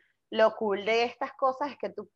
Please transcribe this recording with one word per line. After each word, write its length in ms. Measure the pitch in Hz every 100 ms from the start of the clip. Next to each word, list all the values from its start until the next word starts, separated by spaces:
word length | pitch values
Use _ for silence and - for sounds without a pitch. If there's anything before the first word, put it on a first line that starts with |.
| _ _ -
lo 240 | 220 220
cool 300 | 220 220 202
de 200 | 202 226
estas 280 | 240 - 269
cosas 400 | - 262 262 285
es 60 | 240
que 100 | 202
tú 200 | 180 208